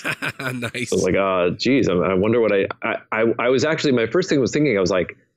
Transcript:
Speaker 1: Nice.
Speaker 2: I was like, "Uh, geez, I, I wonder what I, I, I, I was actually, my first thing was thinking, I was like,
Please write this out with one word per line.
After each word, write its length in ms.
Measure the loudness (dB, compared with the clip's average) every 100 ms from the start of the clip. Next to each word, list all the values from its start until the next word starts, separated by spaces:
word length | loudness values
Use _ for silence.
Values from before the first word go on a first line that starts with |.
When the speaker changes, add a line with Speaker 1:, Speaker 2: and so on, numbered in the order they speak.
| -6 -6 -8 -8
Speaker 1:
Nice. 520 | -8 -6 -6 -6 -4
Speaker 2:
I 40 | 0
was 80 |
like, 100 | 0
"Uh, 360 | 0 0 0 0
geez, 380 | 0 0 2 2
I, 40 |
I 220 | 2 2
wonder 260 | 2 2 2
what 120 | 2
I, 140 | 2 0 -4
I, 140 | -6 -6 -4
I, 220 | -2 0 0
I 100 | 0
was 140 | 2
actually, 280 | 0 0 0
my 140 | 2 2
first 240 | 0 0
thing 100 | 0
was 100 | 0
thinking, 260 | 0 2 2
I 40 |
was 100 | 2
like, 260 | 0 -2 -8 _